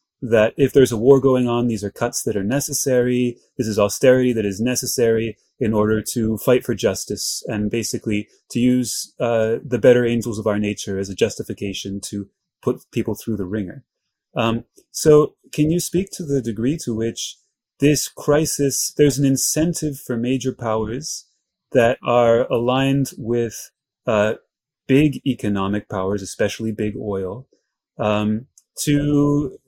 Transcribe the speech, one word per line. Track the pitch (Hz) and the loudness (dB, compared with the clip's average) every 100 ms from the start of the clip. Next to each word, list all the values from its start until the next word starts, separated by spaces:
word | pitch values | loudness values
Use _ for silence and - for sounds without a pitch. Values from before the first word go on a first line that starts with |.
| _ - | _ -12
That | 123 110 110 - | 0 2 2 2
if | 135 | 2
there's | 139 127 | 6 4
a | 117 | 4
war | 120 139 | 6 6
going | 131 127 123 | 6 2 2
on, | 120 120 | 0 0
these | 110 | -2
are | 101 | -4
cuts | - 120 - | -4 -4 -4
that | - 104 | -4 -2
are | |
necessary. | 98 139 139 139 - 127 123 123 123 120 _ - | -2 -2 -4 -4 0 0 2 0 -2 -4 _ -6
This | 113 | -2
is | 104 | 0
austerity | 101 - 131 127 127 | 0 2 4 6 4
that | 113 104 | 0 -2
is | 95 | -2
necessary | 120 123 123 - 117 113 113 - _ - | -2 -2 -4 0 2 2 -2 -8 _ -4
in | 117 | -2
order | 110 107 110 110 | 2 2 0 -2
to | - 110 107 | -2 -2 0
fight | - 123 | 2 2
for | - | 2
justice | 110 110 95 - 101 - - - | -2 -2 -2 -6 -8 -6 -8 -6
and | 107 104 | -4 -4
basically | 117 110 117 - 104 104 _ - | -4 -6 -6 -4 -4 -6 _ -8
to | 123 | 0
use, | 123 127 120 - - - | 2 2 0 -6 -10 -6
uh, | 120 117 110 113 - | -2 0 0 -2 -2
the | 117 | 4
better | 127 123 120 | 6 6 4
angels | 117 113 107 | 0 -2 -4
of | 107 | -2
our | 104 | 0
nature | 104 101 - 98 | -2 -4 -6 -6
as | 98 | -4
a | 95 | 0
justification | 110 - 110 101 101 95 101 98 - | 0 -2 -10 -8 -8 -8 -8 -10 -8
to | 101 98 _ _ _ | -10 -10 _ _ _
put | - 123 _ | -4 -4 _
people | - 113 104 | -6 -4 -6
through | - 104 | -6 -6
the | 92 | -4
ringer. | 107 92 139 - _ _ _ _ | -6 -6 -12 -20 _ _ _ _
Um, | - 117 117 - _ _ | -2 0 -2 -6 _ _
so | - 160 151 151 _ _ | -2 6 6 6 _ _
can | - 151 | -2 0
you | 170 | 0
speak | - 175 196 | -2 -4 -4
to | - | -8
the | 160 139 | -4 -4
degree | 117 107 120 160 | -2 -2 -2 -2
to | - 110 | -4 -4
which | 113 117 - - _ _ _ - | -4 -6 -12 -14 _ _ _ 0
this | 143 143 - | 2 2 -2
crisis, | - - 147 156 - 139 - - - | -8 0 0 0 0 -2 -2 -4 2
there's | 147 135 | 2 4
an | 139 | 0
incentive | 135 - - 165 170 156 139 | 0 -2 -2 -2 -2 -6 -8
for | - 117 | -6 -4
major | 123 131 127 | -2 -2 -4
powers | - 117 110 107 123 156 - - _ _ _ _ | -6 -2 -2 -2 -6 -8 -12 -14 _ _ _ _
that | 131 117 131 | 2 4 2
are | - 120 120 117 127 | 2 4 4 4 2
aligned | 123 120 127 135 139 131 - | 0 0 0 2 0 -2 -6
with, | 110 120 117 - - _ _ _ - | -4 -2 -2 -6 -18 _ _ _ -2
uh, | 107 107 117 _ _ _ _ - | 2 2 -2 _ _ _ _ 2
big | 131 151 131 139 | 4 4 0 -4
economic | 117 107 101 98 104 - | -4 -2 -2 -2 -4 -4
powers, | 101 95 101 | -4 -4 -4
especially | 95 - 107 - 113 | -6 -2 -2 -2 -8
big | 107 107 101 | -4 -6 -6
oil, | 107 98 92 110 131 _ _ _ _ - | -6 -6 -6 -10 -16 _ _ _ _ -6
um, | 107 107 107 107 131 _ _ - | -2 0 0 -4 -6 _ _ -8
to | - 147 147 147 147 143 143 - | 0 0 2 2 2 0 -2 -8